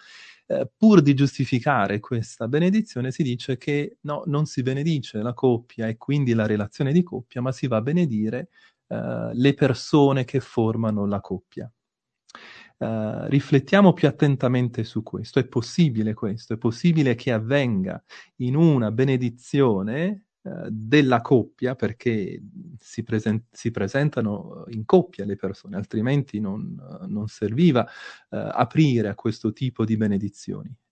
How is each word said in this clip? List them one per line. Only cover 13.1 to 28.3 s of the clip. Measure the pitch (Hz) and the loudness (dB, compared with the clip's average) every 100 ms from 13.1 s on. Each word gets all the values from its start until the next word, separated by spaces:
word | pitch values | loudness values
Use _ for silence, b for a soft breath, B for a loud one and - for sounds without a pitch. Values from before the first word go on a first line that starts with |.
| - - | -6 0
riflettiamo | 135 - 139 - 196 196 | 0 2 0 4 6 6
più | - 147 | 6 0
attentamente | - 147 135 123 127 123 120 | 2 0 2 0 2 0 -4
su | 107 110 | -6 -6
questo. | - - 113 139 | -8 -10 -2 -2
È | 120 | 0
possibile | 123 110 - 160 110 107 | -4 -4 2 2 2 -4
questo? | 104 107 113 - | -4 -6 -8 -8
È | 110 | -2
possibile | 117 117 175 160 135 | -2 0 2 4 2
che | 117 - | 0 -2
avvenga | 113 110 143 123 101 92 - B B B - | -2 0 0 0 -2 -4 -8 B B B -6
in | 123 | -2
una | 143 165 135 107 | 4 4 4 2
benedizione, | 113 135 131 123 120 - 143 131 98 101 135 180 202 _ _ | 0 2 2 -2 -6 -4 2 2 2 -2 -4 -4 -6 _ _
eh, | - - - | -14 -12 -10
della | 110 110 147 135 120 | -10 2 4 4 2
coppia, | - 127 101 _ 123 | 4 2 2 _ -6
perché | 131 107 107 123 110 95 - - - - 113 | -2 -4 -2 -2 -2 -4 -10 -16 -20 -20 -20
si | - - | -12 -10
presen-, | 120 110 110 113 - | -4 -2 0 -4 -6
si | - 120 | -8 -8
presentano | 113 98 135 147 127 107 101 - - - | -4 -4 0 -2 -2 -4 -4 -10 -16 -12
in | 113 | -10
coppia | 110 185 180 - | 4 4 4 -6
le | 101 98 | -6 -6
persone, | 95 - 95 95 | -6 -8 -10 -10
altrimenti | 113 110 120 143 139 107 | -4 -2 0 0 0 -6
non, | 104 104 95 87 90 - 95 | -6 -6 -10 -12 -16 -16 -8
non | 104 107 | -6 -8
serviva, | - 104 117 175 123 - B B B | -6 -4 4 4 4 0 B B B
eh, | B | B